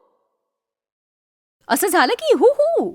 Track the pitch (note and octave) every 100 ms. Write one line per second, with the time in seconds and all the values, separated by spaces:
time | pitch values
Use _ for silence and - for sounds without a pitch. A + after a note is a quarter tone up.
0 | _ _ _ _ _ _ _ _ _ _
1 | _ _ _ _ _ _ - B3+ G4+ D#4
2 | B3+ A#4+ D#5+ E4 A4 C#5+ D#5 D#5+ G#3